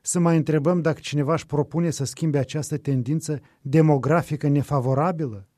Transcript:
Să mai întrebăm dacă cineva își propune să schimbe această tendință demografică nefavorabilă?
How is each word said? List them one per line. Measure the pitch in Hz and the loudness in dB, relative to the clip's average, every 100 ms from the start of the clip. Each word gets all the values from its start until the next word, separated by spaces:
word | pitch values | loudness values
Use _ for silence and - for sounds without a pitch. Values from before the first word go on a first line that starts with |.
Să | - 180 | -4 0
mai | 170 165 | 2 2
întrebăm | 139 156 143 180 | 2 0 2 0
dacă | 160 147 | 0 -2
cineva | - 143 139 | -4 -2 0
își | 165 - | -2 -2
propune | 151 143 165 170 | -4 -2 -2 -2
să | - | -2
schimbe | 135 - 165 143 | -6 -4 -2 0
această | 127 156 147 147 | -2 -6 -6 -6
tendință | 143 135 120 156 - 151 - _ | -2 -2 0 -4 -4 -8 -10 _
demografică | 139 147 160 143 127 165 160 151 151 | 0 4 6 4 2 0 0 -2 0
nefavorabilă? | 143 131 143 127 135 165 170 147 101 98 | 0 2 0 2 2 0 -2 -6 -8 -18